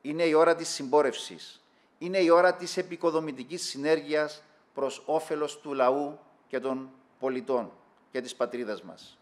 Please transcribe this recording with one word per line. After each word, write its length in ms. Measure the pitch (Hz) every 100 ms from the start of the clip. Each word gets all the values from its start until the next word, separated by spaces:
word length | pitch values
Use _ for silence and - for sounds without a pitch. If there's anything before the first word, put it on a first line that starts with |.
Είναι 220 | 139 156
η 100 | 170
ώρα 220 | 156 165 165
της 140 | 160
συμπόρευσης. 920 | - 139 147 139 110 - 85 - - _ _ _ _
Είναι 200 | 175 190
η 120 | 170
ώρα 260 | 170 180 180
της 220 | 180 -
επικοδομητικής 880 | 180 170 170 160 156 131 117 175
συνέργειας 800 | - 135 147 160 143 151 151 - _ _ _
προς 300 | - 135 - -
όφελος 540 | 156 - 151 147 -
του 140 | 151
λαού 460 | 139 127 139 143 151 _ _ _
και 120 | 131
των 300 | 131 131 131 - _ _
πολιτών 520 | 131 127 117 127 98 - _ _ _
και 100 | 131
της 140 | 123 -
πατρίδας 460 | 117 120 110 101
μας. 360 | 92 85 - _